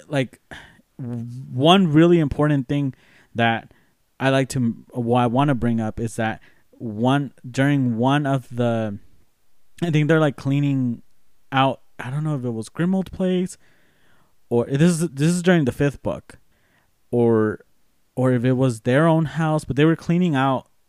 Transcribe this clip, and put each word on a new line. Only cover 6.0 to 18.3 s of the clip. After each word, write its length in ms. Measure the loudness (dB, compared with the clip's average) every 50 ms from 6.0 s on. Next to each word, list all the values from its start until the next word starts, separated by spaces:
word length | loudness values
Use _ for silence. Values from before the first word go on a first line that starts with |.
| -8 -8 -4
that 260 | -4 -4 -4 -4 -6 -12 -20 _ _ _ _
one, 600 | _ -14 -12 -10 -6 -2 0 0 2 0 -2 -4 -10 -16 -16 -10
during 480 | -2 0 0 2 2 2 2 0 0 0
one 280 | 0 0 0 0 0
of 220 | -2 -2 -4 -4 -6 -6
the, 440 | -4 -2 -2 -2 -2 -4 -6 -8 -10 -14 -20 -20 -20 _ _ _ _ _ -20 -20 -20 -20 -20 -12 -8
I 100 | -4 -2
think 160 | 0 0 2 2
they're, 120 | 2 2
like, 160 | 2 0 -2
cleaning 680 | -4 -4 -2 -2 0 0 0 0 0 -2 -2 -4 -6 -10 -20 -20 -20 -20 -20 -20 -20 -14 -4
out, 300 | 0 0 0 0 0 -4 -12 -20 -18 -14
I 100 | -12 -8
don't 140 | -6 -6 -4
know 120 | -4 -4
if 80 | -4 -4
it 60 | -6
was 160 | -6 -6 -8 -10
Grimmauld 420 | -6 -4 -2 -2 0 -2 -4 -6
Place 460 | -6 -4 -4 -2 -2 -2 -2 -4 -8 -14 _ _ _ _ _ _ _ _ _ _ _ _ _ _ _ _ _ -2
or 160 | -2 -2 0
this 160 | 0 0 2
is, 280 | 2 2 2 2 -4 -6
this 180 | -4 0 0 0
is 120 | 0 0 2
during 220 | 2 4 4 4
the 60 | 0 0
fifth 280 | 0 -2 -2 -2 -4
book, 380 | -8 -6 -8 -8 -10 -18 -20 -20 _ _ _ _ _ _ _ _ _ _ _ _ _ -4
or, 480 | -2 2 2 4 4 4 2 0 -2 -4 -12 _ _ _ _ _ _ _ _ _ -4
or 160 | -2 0 2